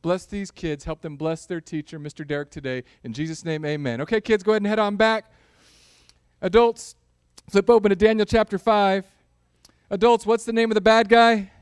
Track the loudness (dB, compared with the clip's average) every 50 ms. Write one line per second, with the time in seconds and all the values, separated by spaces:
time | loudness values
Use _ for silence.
0 | _ -4 -6 -6 -6 _ -12 -10 -10 -12 _ -12 -8 -8 -8 -8 -8 -12 -12 _
1 | -12 -16 -12 -8 -6 -6 -6 -8 -10 _ -12 -12 -12 -10 -10 -10 -10 -10 -16 -16
2 | -16 -16 -14 -16 -10 -8 -8 -8 -8 _ -14 -12 -10 -8 -8 -8 -10 _ _ _
3 | _ -14 -8 -8 -8 -8 -8 -10 -8 -8 -8 -6 -6 -6 -6 -6 -6 -6 -6 -6
4 | -6 -4 -4 -4 0 0 -2 -2 0 0 0 0 0 -2 -2 0 -2 -2 0 0
5 | 0 2 0 -2 -6 _ _ _ _ _ _ _ _ _ _ _ _ _ _ _
6 | _ _ _ _ _ _ _ _ -8 0 2 4 2 2 0 -4 -14 -20 -20 _
7 | _ _ _ _ _ _ _ -20 _ -2 0 0 4 4 4 4 4 2 0 4
8 | 2 2 2 2 -2 0 2 0 0 _ -4 -4 0 0 2 2 4 2 0 -2
9 | -4 _ _ _ _ _ _ _ _ _ _ _ _ _ _ _ _ _ -4 0
10 | 2 4 4 2 2 0 -2 -2 -2 -4 -2 0 0 2 0 2 4 4 4 4
11 | 4 6 6 6 6 6 4 2 -2 -8 _ _